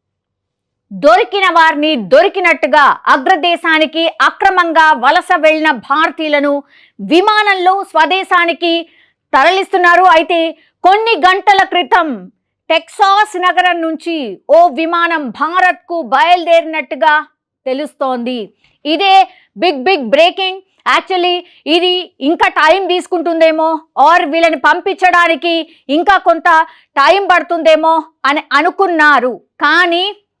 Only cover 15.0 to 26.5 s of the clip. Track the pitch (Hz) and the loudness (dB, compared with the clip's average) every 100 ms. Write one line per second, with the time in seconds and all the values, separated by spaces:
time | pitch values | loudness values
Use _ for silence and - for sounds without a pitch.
15 | 339 330 269 214 302 359 370 320 - 339 | -2 -4 -6 -6 -6 -2 -2 -2 -8 -8
16 | 254 269 320 359 330 330 320 311 262 294 | -4 -2 2 0 2 0 0 -6 -8 -2
17 | 311 302 294 _ _ _ - 262 302 - | 0 0 -2 _ _ _ -8 -8 -8 -8
18 | 269 254 240 247 196 _ _ _ 294 330 | -6 -6 -6 -8 -10 _ _ _ -6 -2
19 | 392 381 381 _ _ - 339 285 254 381 | 2 4 2 _ _ -4 -2 -2 -2 -2
20 | 240 277 339 359 381 381 - _ - 277 | 0 2 2 0 -8 -8 -16 _ -4 -4
21 | - 370 349 359 349 _ - 339 359 359 | -2 -2 -2 -4 -8 _ -4 -2 0 -2
22 | 339 - 269 339 403 370 311 370 370 359 | -6 -8 -4 0 0 2 2 2 0 -4
23 | - 359 339 330 320 320 320 320 - - | -4 -4 -2 2 2 2 -2 -4 -6 0
24 | 285 349 349 320 330 320 302 339 392 381 | 2 2 0 0 0 0 0 0 -4 -2
25 | 370 349 339 320 339 330 320 _ - 294 | 0 2 0 0 -2 -4 -6 _ -6 -2
26 | 349 381 359 330 339 | 2 0 2 0 2